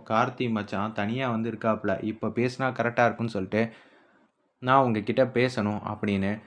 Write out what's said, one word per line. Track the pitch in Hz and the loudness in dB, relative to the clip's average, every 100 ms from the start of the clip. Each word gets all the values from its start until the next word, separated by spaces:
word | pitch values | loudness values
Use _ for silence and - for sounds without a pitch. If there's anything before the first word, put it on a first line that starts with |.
| - | 0
கார்த்தி | 110 127 123 123 | 2 2 0 -2
மச்சான் | 110 101 98 107 | -2 -2 -4 -4
தனியா | 110 104 120 131 | -2 -4 -2 -2
வந்து | 113 113 | -2 -4
இருக்காப்ல. | 110 113 107 104 95 | -2 0 0 0 -2
இப்ப | 110 110 117 | -2 -4 -4
பேசினா | 117 127 127 131 | 0 -2 0 -4
கரெக்டா | 127 120 120 117 | 0 0 4 2
இருக்கும்னு | 101 117 104 | 2 -4 -4
சொல்லிட்டு | 95 107 117 - - _ _ _ _ _ _ _ | -2 0 0 -4 -20 _ _ _ _ _ _ _
நான் | 127 135 | 2 4
உங்ககிட்ட | 127 107 101 117 123 | 4 2 0 2 2
பேசணும் | 120 127 123 104 104 - | 2 0 0 -2 -2 -6
அப்படின்னு | 104 104 98 95 107 | -4 0 0 0 -4